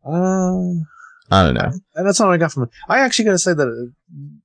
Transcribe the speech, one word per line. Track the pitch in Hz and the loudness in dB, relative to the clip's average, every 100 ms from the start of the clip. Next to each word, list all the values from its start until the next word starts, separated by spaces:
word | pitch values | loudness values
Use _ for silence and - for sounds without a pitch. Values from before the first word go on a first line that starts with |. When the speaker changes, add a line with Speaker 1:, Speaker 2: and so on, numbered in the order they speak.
Speaker 1:
Uh, | 139 165 185 190 185 185 180 175 156 - - _ _ | -4 -2 0 0 0 -2 -2 -4 -6 -14 -20 _ _
Speaker 2:
I | 98 | 2
don't | 85 62 | 4 2
know. | - - _ - | -2 -4 _ -4
Speaker 1:
and | 190 | 0
that's | 190 | 2
all | 208 | 2
I | 175 | 2
got | 160 | 0
from | 139 | -2
it. | 120 - - | -6 -8 -2
I | 220 | 0
actually | 269 - 220 | 2 0 0
gotta | 185 | 2
say | 185 | 0
that, | 160 131 | 0 0
uh, | 117 123 _ _ 151 143 147 | -2 -12 _ _ -20 -20 -20